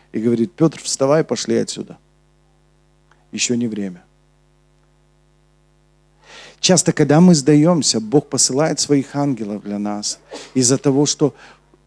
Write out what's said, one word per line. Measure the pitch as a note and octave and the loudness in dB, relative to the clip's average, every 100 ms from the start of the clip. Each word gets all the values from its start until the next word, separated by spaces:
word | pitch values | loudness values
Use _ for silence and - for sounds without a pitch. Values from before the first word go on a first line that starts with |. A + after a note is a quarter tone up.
| _ | _
и | - | -4
говорит: | A#2 A#2 A2 | -2 0 -2
«Пётр, | - D#3+ - | 0 -2 -2
вставай, | - - C3+ D#3 | -8 -2 0 0
пошли | D#3 A#2 - A2+ | 0 -4 -2 -4
отсюда. | G#2+ - G2+ - _ _ _ _ _ _ _ _ _ _ _ _ _ | -4 -8 -14 -18 _ _ _ _ _ _ _ _ _ _ _ _ _
Ещё | G#2+ - | -6 -4
не | A#2+ A#2+ | -2 -4
время». | G#2 G2 F2 _ _ _ _ _ _ _ _ _ _ _ _ _ _ _ _ _ _ _ _ _ _ - - - - | -6 -8 -12 _ _ _ _ _ _ _ _ _ _ _ _ _ _ _ _ _ _ _ _ _ _ -20 -20 -20 -4
Часто, | - F3+ - | 0 2 2
когда | D#3 C#3+ D3+ | 0 4 6
мы | F3+ | 6
сдаёмся, | D#3+ C3+ D3 D#3+ E3+ - A2+ | 6 4 4 4 2 0 -4
Бог | A2 C#3+ - | 0 0 0
посылает | C3 - C3 D#3+ D3 | -2 -2 0 -2 -2
своих | - C#3+ A#2+ | 0 0 -2
ангелов | C#3+ C#3+ A2+ G#2 G#2 | -4 -4 -4 -6 -8
для | G2+ G#2 | -8 -6
нас | G#2 G#2 - - - - - | -6 -6 -8 -12 -16 -20 -6
из-за | B2+ B2 C3+ | -2 0 0
того, | D3 C3+ | 0 0
что | D3 - C#3+ - - - _ _ | 0 0 -2 -4 -20 -20 _ _